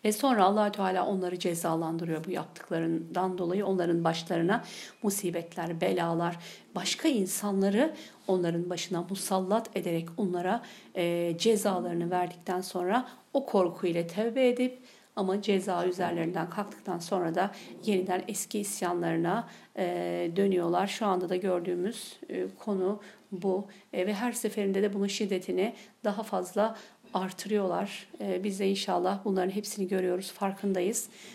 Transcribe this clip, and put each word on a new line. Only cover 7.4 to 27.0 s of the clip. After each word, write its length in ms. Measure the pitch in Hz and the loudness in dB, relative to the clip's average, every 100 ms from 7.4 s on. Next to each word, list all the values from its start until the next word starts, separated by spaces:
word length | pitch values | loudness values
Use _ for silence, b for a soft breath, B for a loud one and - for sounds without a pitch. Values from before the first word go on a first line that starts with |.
| 208 190 196 202 311 B B B - | 0 2 4 4 2 B B B 0
onların 420 | 185 175 170 175 | 2 2 0 -2
başına 360 | 175 - 175 175 | -4 -4 -4 -4
musallat 680 | 190 - 190 185 214 226 190 | -6 0 0 2 0 0 -4
ederek 300 | 175 170 165 - | 0 -2 -2 -2
onlara, 440 | 202 180 180 233 B B B - | 0 0 0 0 B B B -2
e, 380 | 175 170 170 170 | 0 2 0 2
cezalarını 760 | 220 214 202 185 175 170 170 | 4 4 4 0 0 -2 0
verdikten 500 | 180 175 170 - 180 | 0 0 -4 -4 -4
sonra 460 | 190 180 180 226 262 B B | -2 -2 2 0 0 B B
o 120 | 277 269 | -2 2
korku 420 | 240 180 170 180 | 4 4 2 0
ile 200 | 170 170 | 0 -2
tevbe 420 | 180 226 240 254 | -2 0 4 4
edip 300 | 240 254 254 B B B - | 4 0 -2 B B B -4
ama 260 | 190 196 | 0 0
ceza 440 | 208 196 185 175 180 | 2 2 2 0 0
üzerlerinden 640 | 180 175 170 165 170 170 | 0 0 0 0 -2 -4
kalktıktan 500 | - 202 - - 175 | -4 -6 -8 -6 -6
sonra 360 | 170 196 170 165 | -2 0 0 0
da 160 | 196 B B B 220 | 0 B B B 0
yeniden 380 | 196 185 185 - | 2 2 -2 -2
eski 320 | 202 - 208 | -6 -4 -4
isyanlarına, 880 | 202 - 180 175 170 165 170 208 - B B - | -4 -2 -2 0 0 2 2 0 -2 B B -4
e, 540 | 180 175 175 175 175 175 | -2 0 -2 -2 -2 2
dönüyorlar. 520 | 196 185 170 175 196 | 4 4 4 2 2
Şu 180 | - 214 | 0 2
anda 240 | 180 180 | 2 2
da 60 | 185 | 0
gördüğümüz, 800 | 190 180 175 175 180 - - - - | 2 0 0 -2 -2 -4 -12 -16 -8
e, 160 | 185 190 - | -4 -6 -6
konu 400 | - 196 185 208 B B - | -2 0 0 -2 B B -12
bu. 360 | 190 196 190 202 B B | -4 0 0 -2 B B
E, 140 | 202 185 | -2 -2
ve 60 | |
her 180 | 202 247 | 0 -2
seferinde 520 | 233 214 208 196 190 | -2 -2 0 0 2
de 100 | 202 | 2
bunun 140 | 196 202 | 2 0
şiddetini 680 | 196 202 185 180 180 214 B B _ | 0 0 0 0 0 0 B B _
daha 200 | 208 196 | -2 -2
fazla 520 | 214 190 180 208 220 220 B B | -2 -4 -2 2 0 0 B B